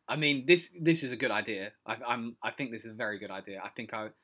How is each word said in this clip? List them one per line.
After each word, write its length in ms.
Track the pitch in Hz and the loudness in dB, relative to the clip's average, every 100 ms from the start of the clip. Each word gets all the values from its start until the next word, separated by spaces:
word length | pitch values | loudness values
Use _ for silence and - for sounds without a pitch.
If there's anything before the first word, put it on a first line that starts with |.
| - | -4
I 60 | |
mean, 300 | 143 147 139 131 | 2 4 4 6
this, 240 | 175 - 175 | 6 4 0
this 220 | 160 160 | 4 4
is 80 | 131 | 2
a 60 | 120 | 0
good 160 | 131 | 0
idea. 400 | 107 107 101 104 - | 0 -2 -4 -6 -10
I, 120 | 110 113 120 | -6 -4 -2
I'm, 300 | 120 117 120 | -2 -4 -6
I 120 | 113 | -6
think 180 | - 131 | -4 -6
this 140 | 113 | -8
is 80 | 113 | -10
a 20 | |
very 240 | 110 110 101 | -6 -4 -4
good 140 | 101 | -6
idea. 280 | 95 101 95 | -10 -10 -10
I 60 | 98 | -10
think 220 | - 110 | -10 -8
I, 180 | 110 107 - | -6 -8 -12